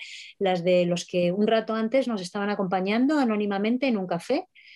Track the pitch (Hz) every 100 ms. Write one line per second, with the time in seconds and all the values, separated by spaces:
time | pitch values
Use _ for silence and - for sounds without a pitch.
0 | - - - - 190 180 170 180 175 175
1 | - 180 175 190 214 226 220 220 220 269
2 | 254 208 180 208 202 208 190 190 190 220
3 | 262 302 247 208 202 196 214 247 269 214
4 | 180 175 - 285 - - -